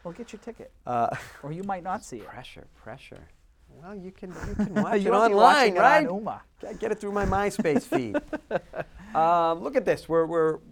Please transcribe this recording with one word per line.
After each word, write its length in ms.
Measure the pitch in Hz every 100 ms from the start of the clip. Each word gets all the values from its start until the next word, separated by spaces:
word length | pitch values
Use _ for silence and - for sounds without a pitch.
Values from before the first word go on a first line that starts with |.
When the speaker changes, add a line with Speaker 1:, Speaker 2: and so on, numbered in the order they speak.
Speaker 1:
Well, 100 | 175
get 180 | 170 233
your 80 | 214
ticket. 320 | 240 226 - _ -
Speaker 2:
Uh, 300 | 120 113 - - -
Speaker 1:
Or 80 | 147
you 120 | 165
might 200 | 196 190
not 200 | 180 165
see 140 | - 117
it. 100 | 95
Speaker 2:
Pressure, 400 | 120 127 - - _
pressure. 520 | 107 131 - - 80 _ _ _ _ 127
Well, 140 | 170 208
you 160 | 185
can, 180 | - 185
Speaker 1:
<laughs> 180 | 170 -
Speaker 2:
you 80 | 202
can 180 | 208 196
watch 260 | 190 214
Speaker 1:
You 60 | 196
Speaker 2:
it 40 |
Speaker 1:
won't 200 | 196 226
be 40 | 202
watching 420 | 247 294 226 175
Speaker 2:
online, 280 | 240 311 277
Speaker 1:
it 40 |
on 140 | 196
Speaker 2:
right? 160 | 196 101
Speaker 1:
Ooma. 0 | - _
Speaker 2:
Gotta 140 | - 220
get 160 | 214
it 80 | 214
through 120 | 202
my 140 | 202 196
MySpace 580 | 190 202 196 165 233
feed. 340 | - 311 117 - - - -
Speaker 1:
<laughs> 360 | 202 - - - - 196 185
Speaker 2:
Um, 460 | 165 175 165 165
look 140 | 247 262
at 80 | 185
this. 240 | 147 -
We're, 160 | 165 160
we're, 320 | 165 160 151 -